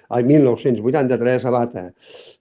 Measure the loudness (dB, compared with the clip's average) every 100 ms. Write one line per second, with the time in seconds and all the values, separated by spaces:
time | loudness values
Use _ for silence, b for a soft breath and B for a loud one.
0 | B -2 2 4 4 2 -2 -2 0 0
1 | 0 0 0 0 0 -2 -2 -6 -14 -18
2 | B B B B